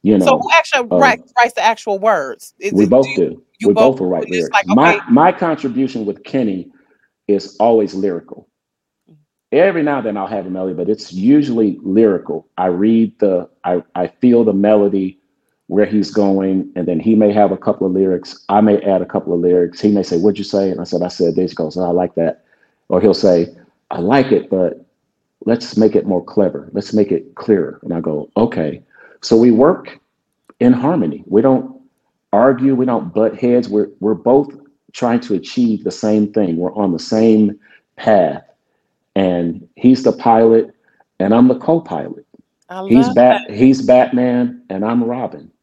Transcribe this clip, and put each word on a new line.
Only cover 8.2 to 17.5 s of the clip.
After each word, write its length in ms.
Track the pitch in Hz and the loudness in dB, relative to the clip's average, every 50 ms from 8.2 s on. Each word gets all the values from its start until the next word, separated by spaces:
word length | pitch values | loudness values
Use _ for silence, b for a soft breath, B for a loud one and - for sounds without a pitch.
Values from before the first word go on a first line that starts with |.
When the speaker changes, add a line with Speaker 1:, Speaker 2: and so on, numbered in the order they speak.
| - - - - _ _ _ _ _ _ _ _ _ _ _ _ _ _ 160 151 _ _ _ _ _ _ | -12 -16 -20 -20 _ _ _ _ _ _ _ _ _ _ _ _ _ _ _ _ _ _ _ _ _ _
Speaker 1:
Every 300 | - 143 175 196 180 165 | 0 2 2 2 0 0
now 160 | 147 151 143 135 | -2 -2 -4 -4
and 80 | 110 | -6
then 100 | 113 104 | -6 -6
I'll 100 | 101 95 | -6 -8
have 200 | 101 110 101 90 | -6 -8 -8 -8
a 40 | 92 | -8
melody, 240 | 92 92 92 95 87 | -8 -6 -6 -6 -6
but 140 | 80 87 95 | -6 -4 -4
it's 240 | 107 - - - | -4 -4 -6 -12
usually 680 | 85 92 95 120 143 151 143 131 120 113 107 101 90 - | -8 -2 2 2 2 2 2 0 -2 0 0 0 -2 -6
lyrical. 680 | - 95 95 107 113 107 95 87 - - - 78 _ _ _ | -6 -2 2 2 4 4 2 0 -4 -8 -10 -10 _ _ _
I 100 | - 90 | -4 -2
read 520 | 92 90 90 101 110 113 113 113 101 - _ | -2 -2 0 0 2 2 2 0 -2 -2 _
the, 320 | 107 101 92 87 87 - _ _ - | 0 0 0 -2 -4 -8 _ _ -6
I, 180 | 92 90 87 - _ _ | -4 -4 -4 -4 _ _
I 120 | 90 92 - | -6 -6 -6
feel 360 | _ _ - 123 120 117 117 | _ _ 2 2 4 4 2
the 100 | 107 98 | 2 0
melody, 640 | 98 101 107 107 104 101 101 101 98 95 92 - _ _ _ _ _ _ _ _ _ _ - | 2 2 4 4 4 2 2 0 -2 -4 -6 -8 _ _ _ _ _ _ _ _ _ _ -4
where 180 | 87 101 104 | 0 0 0
he's 240 | 104 110 107 95 - | 2 0 -2 -2 -2
going, 600 | - 107 101 98 98 98 95 95 95 95 92 - - | -2 0 0 2 0 0 0 -2 -2 -2 -4 -6 -8
and 100 | 90 85 | -6 -4
then 140 | 87 87 80 | -4 -4 -2
he 140 | - 110 113 | 0 2 2
may 180 | 107 107 104 | 4 4 2
have 180 | 101 107 104 92 | 4 2 2 2